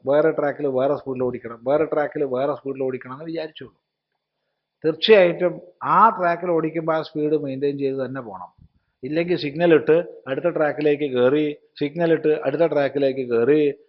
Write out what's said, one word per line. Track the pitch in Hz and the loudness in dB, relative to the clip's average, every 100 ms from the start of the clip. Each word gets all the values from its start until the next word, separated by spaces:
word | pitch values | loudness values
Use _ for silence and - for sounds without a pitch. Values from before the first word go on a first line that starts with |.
| 135 | -2
വേറെ | 147 156 | 2 2
ട്രാക്കിൽ | 147 143 135 147 | 0 -2 -2 -2
വേറെ | 127 139 139 | 0 0 -2
സ്പീഡിൽ | 135 127 | -6 -4
ഓടിക്കണം, | 127 123 117 113 | -4 -4 -10 -8
വേറെ | 120 147 | -2 0
ട്രാക്കിൽ | 156 156 143 156 | 0 -2 -2 -4
വേറെ | 139 123 143 | -4 -2 -2
സ്പീഡിൽ | 139 139 135 | -4 -8 -6
ഓടിക്കണം | 131 127 127 | -4 -6 -10
എന്ന് | 131 | -14
വിചാരിച്ചോളൂ. | 165 160 156 - 120 _ _ _ _ _ _ _ _ _ _ _ | -10 -10 -10 -12 -20 _ _ _ _ _ _ _ _ _ _ _
തീർച്ചയായിട്ടും | 156 156 - 214 175 165 180 160 - - | -4 0 6 6 6 2 -2 -4 -12 -8
ആ | 127 170 220 | 0 4 4
ട്രാക്കിൽ | 190 175 170 180 | 4 0 0 0
ഓടിക്കുമ്പോൾ | 165 156 165 165 160 | 0 -2 -2 -2 -2
ആ | |
സ്പീഡ് | 151 151 151 156 | -2 -4 0 0
മെയിൻറ്റെയിൻ | 143 131 143 139 | -2 -4 -2 -2
ചെയ്ത് | 135 135 123 | -4 -4 -6
തന്നെ | 135 | -8
പോണം. | 117 92 90 _ - _ _ _ | -12 -14 -16 _ -20 _ _ _
ഇല്ലെങ്കിൽ | 131 156 175 170 | -6 -2 -2 -2
സിഗ്നൽ | 147 147 175 | -4 0 4
ഇട്ട് | 151 - 160 170 - 131 | 6 6 2 0 -8 -10
അടുത്ത | 135 175 | -4 -2
ട്രാക്കിലേക്ക് | 156 151 147 147 143 147 | 0 -2 0 0 0 0
കയറി, | 127 123 151 151 147 _ - | 2 2 2 0 -4 _ -6
സിഗ്നൽ | 147 160 170 | -6 -2 0
ഇട്ട് | 156 156 151 | 2 2 0
അടുത്ത | 135 147 | 0 0
ട്രാക്കിലേക്ക് | 165 147 139 143 135 131 123 | 2 2 0 0 0 0 -2
കയറി, | 117 120 151 147 139 | 0 4 4 2 -2